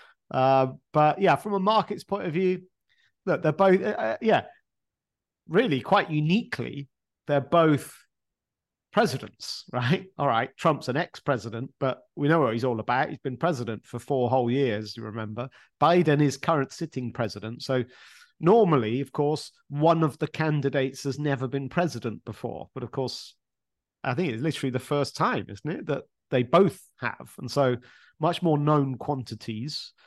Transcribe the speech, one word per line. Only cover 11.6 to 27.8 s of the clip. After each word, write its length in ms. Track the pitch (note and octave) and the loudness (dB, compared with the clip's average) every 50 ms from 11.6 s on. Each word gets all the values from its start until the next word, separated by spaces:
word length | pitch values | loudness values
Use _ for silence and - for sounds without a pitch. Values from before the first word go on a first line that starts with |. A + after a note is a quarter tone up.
| B2+ - _ - | -10 -10 _ -4
but 220 | C#3+ C3 B2 - - _ - | -2 -2 -2 -4 -8 _ -6
we 120 | - C#3 C#3+ | -2 0 2
know 120 | D#3+ E3+ | 4 4
what 140 | D3 A#2 A2 | 2 2 0
he's 100 | A#2+ B2 | 0 -2
all 160 | C3 A#2+ A2 | -2 -2 -2
about. 300 | G#2 - B2 B2+ D3 - | -2 -2 0 0 0 -2
He's 80 | - - | -4 -8
been 180 | - C#3 B2+ A#2 | -8 -8 -6 -2
president 480 | - F3 E3+ B2 A#2+ G#2 A2+ G#2 - | -2 -2 -2 -2 -4 -6 -8 -8 -10
for 140 | - - A#2+ | -12 -12 -10
four 300 | - - D3 C3 B2 A#2 | -6 -4 -2 0 0 2
whole 200 | B2+ C3 B2 A#2+ | 2 2 2 2
years, 460 | A#2+ C3+ C#3+ B2 G#2+ G#2+ G#2+ G#2 - | 0 0 0 0 0 -2 -6 -8 -12
you 80 | A2+ A2+ | -12 -12
remember. 460 | A2 G#2 A2+ A2 G#2+ G#2+ A2 B2 C3 - - _ _ _ - | -10 -10 -8 -8 -8 -8 -10 -12 -12 -14 -20 _ _ _ 0
Biden 400 | C#3+ D#3 E3+ F3+ E3+ D3+ D3 C#3+ | 2 4 4 4 4 4 4 4
is 160 | D3+ C#3+ C3 - | 4 2 0 -2
current 340 | - - E3 D3 C3+ B2+ | -2 0 0 0 0 -2
sitting 400 | - - E3 D3 - C3+ B2+ A#2 | -6 -10 -10 -8 -8 -8 -8 -6
president. 520 | - - A#2+ G#2+ - G#2 F#2 A2 A#2 B2 - | -4 -4 -4 -4 -6 -8 -10 -10 -10 -8 -4
So 200 | - C3 B2+ B2 B2 - - - - - - - _ _ - | -2 -2 -2 -2 -4 -8 -20 -20 -20 -20 -20 -20 _ _ 0
normally, 600 | D#3+ E3 G#3 A#3 A3 F3 D#3 C3+ A2+ G#2+ A#2 C3 | 4 6 6 6 6 6 4 4 2 2 -2 -4
of 100 | C#3 - | -4 -4
course, 400 | - - D3 D3 D#3 D3 - - _ _ _ - | -4 -2 -2 0 -2 -4 -6 -12 _ _ _ -8
one 340 | C#3 C#3+ D3+ E3 E3+ E3 D#3+ | -2 2 4 4 4 4 2
of 140 | D3+ - - | 0 0 -2
the 80 | D#3 - | -6 -6
candidates 760 | - - D#3+ D#3 D3+ D3 C#3 C#3 - C#3 C3+ C3+ C3+ - - | -4 -2 -2 0 0 0 0 0 0 0 0 -2 -4 -6 -6
has 140 | C#3+ B2+ C#3+ | -6 -6 -4
never 280 | D3 D3+ C#3 B2 C3 B2+ | -2 -2 -2 -2 -4 -4
been 220 | B2+ C#3 C#3 C3 | -4 -6 -6 -4
president 540 | - E3+ F3+ E3+ - A#2+ - B2 G#2 - - | -2 -2 -2 -2 -2 -4 -8 -8 -8 -8 -10
before. 460 | - G#2 - - A#2 A2+ G#2+ G#2 - - | -14 -12 -10 -10 -10 -10 -10 -14 -14 -14
But 80 | C3+ C3 | -12 -12
of 80 | A2 | -10
course, 440 | - - C3 A#2+ - - - - - _ _ _ _ _ _ _ _ _ _ _ _ _ - | -6 -6 -6 -6 -6 -10 -14 -18 -20 _ _ _ _ _ _ _ _ _ _ _ _ _ -8
I 100 | C3 B2 | -6 -4
think 200 | A#2+ F#3 D#3+ A2+ | -2 -2 -4 -4
it's 100 | A2 C3+ | -4 -2
literally 280 | D#3+ C#3+ - - C3+ | -4 -4 -2 -4 -4
the 80 | B2 B2+ | -4 -4
first 360 | - - D3 D3 C#3 - - | -4 -2 -2 -2 -2 -2 -2
time, 300 | - D#3+ A3+ B3 B2+ G2 - | -2 -2 -2 -2 -4 -6 -10
isn't 200 | G#2 - - D3 | -12 -12 -8 -8
it, 160 | E3+ - A3 D#3 | -8 -8 -6 -6
that 160 | D3 - - _ _ _ _ - | -6 -6 -8 _ _ _ _ -2
they 120 | - B2+ B2 | 0 0 2
both 360 | B2 B2+ C3+ G3 E3+ - - - _ _ - | 4 4 4 4 4 2 -4 -10 _ _ -8
have. 320 | - G#2 - - - A#2+ - - | -8 -8 -8 -8 -14 -20 -18 -14
And 120 | - B2 | -12 -4
so 260 | - C#3+ C#3 B2+ B2 A#2+ | 0 0 2 2 0 -2